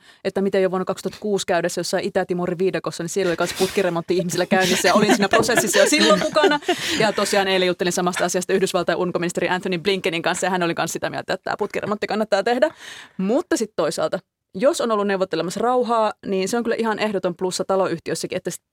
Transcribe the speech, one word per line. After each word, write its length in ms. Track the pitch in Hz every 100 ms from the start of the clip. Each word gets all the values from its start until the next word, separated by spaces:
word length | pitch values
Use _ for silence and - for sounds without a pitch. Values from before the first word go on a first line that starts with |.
| - -
että 160 | 196 190
miten 220 | 196 196
jo 80 | 185
vuonna 140 | 185
kaksituhatta 380 | 185 185 185 -
kuusi 240 | 214 196 -
käydessä 320 | 175 180 185
jossain 240 | 170 185
Itä-Timorin 540 | 202 190 180 175 180 170
viidakossa, 440 | 190 165 180 -
niin 60 | 170
siellä 220 | 202 180
oli 60 | 165
kans 180 | 175 -
putkiremontti 580 | 185 - 180 170 - 180
ihmisillä 300 | 175 175 180
käynnissä 420 | 185 185 180 185
ja 60 |
olin 200 | 202 208
siinä 140 | - 196
prosessissa 500 | 339 - 233 220 -
jo 80 | 453
silloin 340 | 302 - -
mukana. 400 | 311 311 381 294 - 339 - 311
Ja 140 | 214
tosiaan 360 | 202 202 202 190
eilen 200 | 190 180
juttelin 240 | 175 180
samasta 320 | 180 175 180
asiasta 280 | 175 185 180
Yhdysvaltain 460 | 190 185 185 170 170
ulkoministeri 500 | 180 170 175 180 175
Anthony 300 | 180 190 175
Blinkenin 440 | 156 190 180 165
kanssa 240 | 165 175 185
ja 40 |
hän 120 | 185
oli 120 | 170
kans 180 | 165 165
sitä 180 | - 156
mieltä, 220 | 135 -
että 120 | 185
tää 120 | - -
putkiremontti 480 | 208 - 180 214 196
kannattaa 360 | 208 214 196
tehdä. 280 | 214 247 311 - - - - -
Mutta 380 | 190 269 - -
sit 160 | 214 -
toisaalta 420 | 156 - 160 180 - _ _ 185
jos 220 | 254 339
on 100 | 247
ollut 160 | 214 202
neuvottelemassa 540 | 196 190 165 165 196
rauhaa, 520 | 226 254 220 233 214 - -
niin 220 | 190 190
se 80 | 240
on 60 |
kyllä 140 | 233 226
ihan 200 | 226 214
ehdoton 360 | 214 196 185
plussa 300 | 175 185 175
taloyhtiössäkin, 720 | 185 190 180 160 - 160 175 180
että 140 | 180
sit 120 | - _